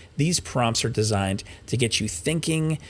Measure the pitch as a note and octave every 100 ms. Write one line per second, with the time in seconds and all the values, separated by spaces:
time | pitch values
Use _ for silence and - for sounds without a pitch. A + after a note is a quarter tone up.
0 | - - D3+ E3+ - C3 A#2 A2+ A#2 A2+
1 | G#2+ G#2 F#2+ G2 - - - A2+ F3 -
2 | G#2+ - - D#3+ D#3 D#3+ D#3 D#3+ -